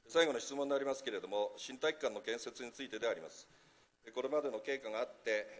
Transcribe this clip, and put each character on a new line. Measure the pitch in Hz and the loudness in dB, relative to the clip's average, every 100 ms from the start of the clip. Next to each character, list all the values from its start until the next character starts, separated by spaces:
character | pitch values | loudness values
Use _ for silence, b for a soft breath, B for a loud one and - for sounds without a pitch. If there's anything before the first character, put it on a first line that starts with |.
| 113 | 2
最 | 165 160 | 6 6
後 | |
の | 120 | 4
質 | - | -2
問 | 139 139 | -2 2
に | |
な | 139 | 2
り | |
ま | 139 | 2
す | 131 | -2
け | 120 | -2
れ | 101 | -4
ど | 92 | 0
も、 | 104 104 - | 0 0 -2
新 | - 127 | -10 0
体 | 156 | 0
育 | 160 | 2
館 | 123 | -2
の | 104 | -2
建 | 110 120 | -4 -4
設 | 123 - | -4 -8
に | 120 | -10
つ | 123 | -8
い | 131 | -6
て | 107 | 0
で | 113 | 2
あ | |
り | 82 | 2
ま | 80 | -4
す。 | - - B B B B _ | -14 -20 B B B B _
え | 117 | -8
ー、 | |
こ | 127 | -2
れ | 135 | 2
ま | 151 | 2
で | 143 | 2
の | 110 | -2
経 | 139 135 | -2 -2
過 | 113 | -2
が | 107 | -2
あ | |
っ | 123 | -2
て、 | - 113 107 101 | -2 0 2 0